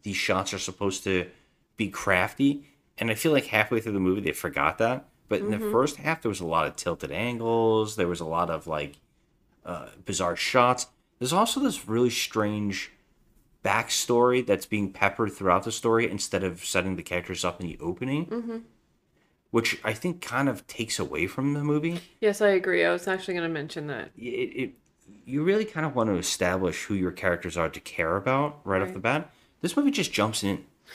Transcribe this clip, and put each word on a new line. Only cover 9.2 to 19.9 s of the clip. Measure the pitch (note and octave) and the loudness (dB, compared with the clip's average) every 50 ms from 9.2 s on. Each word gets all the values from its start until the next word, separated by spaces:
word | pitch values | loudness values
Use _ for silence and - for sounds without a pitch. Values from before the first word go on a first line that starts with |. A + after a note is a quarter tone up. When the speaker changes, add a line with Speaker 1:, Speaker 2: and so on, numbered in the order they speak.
| _ _ _ _ _ _ _ _ - | _ _ _ _ _ _ _ _ -12
Speaker 1:
uh, | - F2 D#2 B1+ A1+ - - - | -10 -10 -10 -12 -14 -18 -14 -10
bizarre | - F#2+ F2 F#2 F2 E2+ | -6 -4 -2 -2 -2 -2
shots. | - - - - B2+ B2 B2 B2+ - - - _ _ _ _ _ _ | -2 -2 2 4 6 6 6 4 2 -4 -8 _ _ _ _ _ _
There's | B2 B2+ | -4 0
also | D#3+ F#3+ A3 A3+ - C#4 | 2 2 2 2 2 0
this | C#4+ C4+ C#4+ - - | 0 0 0 -2 -4
really | G#2 A2 A#2 B2 B2 | -2 2 4 4 4
strange | A2+ - - - - A2+ G#2+ G#2 G#2+ G#2+ G#2 G2+ F#2 - - - - _ _ _ _ _ _ _ _ _ _ _ _ _ - | 2 0 -4 -2 0 0 0 0 0 0 -2 -2 -2 -4 -6 -10 -14 _ _ _ _ _ _ _ _ _ _ _ _ _ 0
backstory | F#2+ G2 A2 A#2 - - - - - B2 A#2+ A#2+ B2 B2 B2+ B2 | 2 2 2 2 0 -2 -2 2 4 6 6 6 6 6 4 4
that's | - G2+ F#2 - | 2 2 0 0
being | - A2 G#2 G2+ F#2+ | -2 -2 0 0 -2
peppered | G2 - G#2 G2 - - A2+ G2+ | 2 2 2 2 4 2 -2 -2
throughout | F#2 - F#2+ F#2 F2 G2 - | -2 0 4 4 4 4 2
the | A#2 | -2
story | A2 - - A#2 A2+ A2+ A#2 E2 | -6 -2 2 2 4 4 2 0
instead | F#2 G2 - - - F#2 F#2+ | -2 -4 -4 -2 -2 0 0
of | F#2 E2+ F2 - | -2 -4 -6 -6
setting | - - F#2+ F2+ F#2+ F#2 | -2 0 0 0 0 -2
the | E2+ E2+ | -4 -4
characters | - F2+ F2 F2 - F#2 E2+ - | -4 -4 -4 -4 -4 -6 -4 -2
up | F2+ F2 - | -4 -4 -4
in | F#2 | -8
the | E2 - - | -10 -8 -6
opening, | D#2 E2+ F2 - B2+ C3 C#3 D3+ F3 | -6 -6 -4 -4 -4 -4 -2 -4 -4
Speaker 2:
Mm-hmm. | E3+ A3 A#3+ A#3 A#3 A3+ A#3 A3+ - _ _ _ _ _ _ _ _ _ _ _ _ _ _ _ _ | -4 -6 -6 -6 -8 -10 -10 -12 -16 _ _ _ _ _ _ _ _ _ _ _ _ _ _ _ _
Speaker 1:
which | - A#2 A2+ - - - - | 0 0 2 0 -2 -2 -2
I | G#2+ | -4